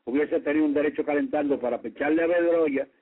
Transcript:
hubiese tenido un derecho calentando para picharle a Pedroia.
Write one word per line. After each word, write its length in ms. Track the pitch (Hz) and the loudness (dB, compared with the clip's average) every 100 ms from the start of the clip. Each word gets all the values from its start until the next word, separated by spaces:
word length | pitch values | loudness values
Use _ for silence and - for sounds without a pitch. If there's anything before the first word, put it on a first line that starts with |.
hubiese 360 | - 135 147 160 | -4 -2 0 0
tenido 240 | 143 151 | 0 2
un 100 | 151 | 2
derecho 300 | 147 147 147 | 2 0 -2
calentando 540 | 151 147 135 151 147 131 | -2 0 0 -2 0 -2
para 220 | 123 117 | -2 -4
picharle 420 | 117 - 147 160 | -6 -4 0 2
a 40 | 165 | 2
Pedroia. 580 | 175 170 170 156 139 135 _ | 2 2 2 2 0 -6 _